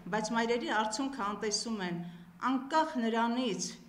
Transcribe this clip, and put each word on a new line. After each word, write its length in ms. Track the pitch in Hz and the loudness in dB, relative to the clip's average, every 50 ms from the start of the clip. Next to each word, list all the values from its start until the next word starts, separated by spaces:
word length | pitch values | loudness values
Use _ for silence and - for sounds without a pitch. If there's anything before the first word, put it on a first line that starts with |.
| - | -4
բայց 260 | 175 196 220 220 - | -2 -2 0 0 2
մայրերի 400 | 240 226 226 226 240 247 330 330 | 2 2 2 2 2 0 2 0
արցունքը 540 | 240 214 220 220 - - 269 269 - - 196 | 2 2 2 0 0 -2 -2 -2 -2 -2 -2
անտեսում 560 | 208 208 202 226 214 202 - - 233 226 208 | -2 -2 -2 -2 -2 -2 -2 -2 -2 -2 -2
են, 180 | 185 180 175 170 170 - - - - - - - | -2 -2 -2 -4 -4 -8 -12 -16 -20 -20 -12 -2
անկախ 540 | - 254 269 254 262 - 330 320 311 311 - | 0 2 2 0 0 2 2 2 2 4 0
նրանից 760 | 254 226 226 220 226 233 233 233 254 262 233 180 - - - - - - | 0 0 2 2 2 2 2 2 0 0 0 -2 -2 -4 -6 -8 -12 -18